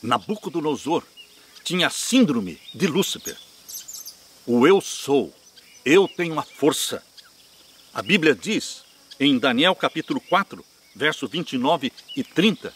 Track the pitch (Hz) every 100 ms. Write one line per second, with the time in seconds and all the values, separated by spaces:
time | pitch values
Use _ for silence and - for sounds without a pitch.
0 | 110 120 - 208 185 170 151 139 135 165
1 | - - - - - - - 180 156 -
2 | - 254 220 123 95 - - 110 175 151
3 | - - - - - - - - - -
4 | - - - - - 120 135 196 - -
5 | - 139 101 - _ - - - - 170
6 | 190 - 175 156 135 - 147 - - 101
7 | - - - _ _ _ - - _ -
8 | 104 190 156 117 165 202 - - - _
9 | _ - 139 131 135 120 170 185 147 160
10 | - 143 - 175 196 95 - _ _ -
11 | 147 151 127 156 160 131 127 165 131 -
12 | - - 127 - 202 180 98